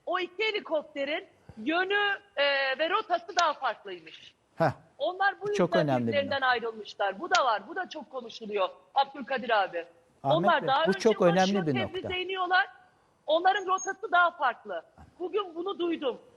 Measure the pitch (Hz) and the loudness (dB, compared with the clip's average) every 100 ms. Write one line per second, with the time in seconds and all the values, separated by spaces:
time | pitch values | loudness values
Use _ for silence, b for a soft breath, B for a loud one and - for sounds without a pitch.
0 | 285 359 349 - 440 403 - 302 294 285 | -4 -4 -4 -2 -2 -2 -2 -4 -4 -6
1 | 277 339 - _ - - 226 339 381 403 | -4 -4 -8 _ -20 -8 -2 0 2 2
2 | 403 403 - 277 285 277 269 262 330 415 | 0 -2 -6 0 2 2 0 0 0 0
3 | 427 339 370 349 330 277 247 208 196 180 | 0 -4 0 2 2 2 -4 -4 -8 -14
4 | 160 - - _ _ - 156 - _ - | -14 -20 -20 _ _ 0 0 0 _ -6
5 | 311 370 392 370 415 415 170 175 294 127 | -4 0 0 0 -2 0 2 2 2 2
6 | 117 - 277 277 262 240 226 220 202 - | 2 0 0 0 2 2 -2 -8 -10 -4
7 | 196 196 349 339 262 202 208 370 349 311 | -2 -2 0 2 2 0 -4 -10 -10 -12
8 | - 262 233 - 214 202 180 - _ 269 | -12 -12 -12 -12 -6 -2 -2 -4 _ -2
9 | 277 294 254 262 226 214 180 170 165 - | -2 -4 -6 -6 0 0 0 -4 -10 -16
10 | _ _ 139 160 190 302 165 269 320 294 | _ _ 0 2 4 2 2 2 2 2
11 | 220 214 175 180 185 202 156 127 - 370 | 2 4 4 4 2 2 0 0 -2 -6
12 | - 370 359 381 359 370 392 - _ _ | -6 -4 -4 -4 2 2 0 -6 _ _
13 | _ _ - 320 370 403 370 370 381 381 | _ _ 0 2 4 2 0 -2 -2 -6
14 | 415 349 339 339 262 220 208 170 - - | 0 4 4 2 -2 -2 -8 -10 -10 -20
15 | - - 349 392 370 330 370 370 339 311 | -20 -12 -6 -4 -4 -6 -6 -4 -2 -2
16 | 269 - - | -4 -6 -10